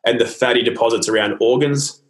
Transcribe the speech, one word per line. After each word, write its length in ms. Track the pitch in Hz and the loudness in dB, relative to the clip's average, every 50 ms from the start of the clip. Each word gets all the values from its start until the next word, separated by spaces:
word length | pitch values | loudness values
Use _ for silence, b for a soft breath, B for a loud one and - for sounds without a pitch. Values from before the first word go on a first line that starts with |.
| - | 0
and 120 | 117 127 117 | 0 0 0
the 60 | 117 | 0
fatty 380 | - - - 127 123 120 120 | -2 0 -2 0 0 2 0
deposits 460 | 113 120 - - 117 117 113 104 87 - | 0 0 0 0 0 0 2 0 0 0
around 280 | 113 107 104 104 - - | 0 0 0 0 0 0
organs 600 | 110 117 127 123 147 143 143 139 143 - - _ _ _ | 2 2 2 2 2 0 0 -2 -4 -6 -10 _ _ _